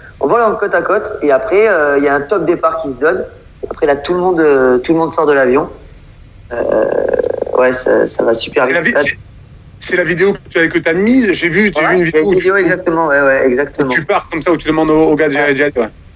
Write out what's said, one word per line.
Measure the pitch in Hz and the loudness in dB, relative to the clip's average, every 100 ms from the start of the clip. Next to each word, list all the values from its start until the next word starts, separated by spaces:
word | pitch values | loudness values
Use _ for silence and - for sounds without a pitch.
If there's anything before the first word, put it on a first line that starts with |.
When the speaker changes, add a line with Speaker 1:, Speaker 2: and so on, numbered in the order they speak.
| - - | -20 -6
Speaker 1:
on | 139 | 0
vole | 226 | 2
en | 220 | 2
côte | - 202 | 0 -2
à | 185 | -2
côte | 165 208 - - | 0 -2 -4 -4
et | 147 | 0
après, | 131 - 190 220 | 0 2 2 2
euh, | 180 147 139 | 2 2 2
il | |
y | 143 | 2
a | |
un | 143 | 0
top | 143 202 160 | -2 -2 0
départ | 170 165 160 | 0 0 -2
qui | 147 | -6
se | 127 | -2
donne. | 156 - - - - - | -2 -2 -6 -14 -20 -16
Et | - | -12
après, | - 151 | -4 -2
là, | 143 | -2
tout | - | -2
le | 180 | -2
monde, | 180 170 | 0 2
euh, | 156 139 127 127 | 4 4 4 2
tout | 123 | 2
le | 160 | 0
monde | 160 | 0
sort | - 147 | 0 2
de | |
l'avion. | 139 127 135 - - - - - - - - - | 2 2 2 -2 -8 -20 -20 -20 -20 -20 -20 -12
Euh, | 120 - 107 - - - - - - - - | -6 -2 0 0 -2 -2 -2 -4 -4 -4 0
ouais, | 127 | 0
ça, | 127 - 110 110 | 0 0 0 0
ça | - | -2
va | 117 | -2
super | 113 - - | -2 -2 -2
Speaker 2:
C'est | 131 | 0
Speaker 1:
vite. | 135 | 0
Speaker 2:
la | |
vi-, | - | 0
Speaker 1:
Là, | 147 | 0
Speaker 2:
c'est, | 143 - - - - - - - | -2 -4 -12 -20 -20 -20 -20 -10
c'est | - 180 | -4 -2
la | |
vidéo | 165 170 196 | -2 0 0
que | 196 - | -2 -4
tu | 175 | -2
as, | 160 | 0
que | 170 | 0
t'as | 165 | -2
mise. | 165 214 262 214 | 0 2 2 2
J'ai | 156 175 | 0 0
vu, | 165 208 | 0 0
j'ai | 156 | 0
Speaker 1:
Ouais, | 156 185 | 0 0
Speaker 2:
vu | |
une | 165 | 2
Speaker 1:
il | |
y | 156 | 2
a | |
Speaker 2:
vidéo | |
Speaker 1:
une | 156 | 2
Speaker 2:
où | 185 | 2
Speaker 1:
vidéo, | 175 | 2
Speaker 2:
tu, | 196 | 2
Speaker 1:
exactement, | 175 180 - 165 160 | 2 0 -2 0 2
ouais, | 143 | 2
ouais, | 139 135 135 | 2 2 2
exactement. | 123 147 - 135 | 0 -2 -2 -2
Speaker 2:
où | |
tu | 127 | -2
pars | 156 190 - | -2 -4 -4
comme | 165 | -6
ça, | 160 | -2
où | 156 | -2
tu | - | -2
demandes | 156 156 | -2 2
au, | 156 160 | 2 2
au | 151 | 2
gars | 156 | 0
d'y | 139 | 0
Speaker 1:
Ouais. | |
Speaker 2:
aller, | 143 | 0
d'y | 135 | 0
aller, | 147 131 | 0 -2
ouais. | 110 - - | -4 -6 -20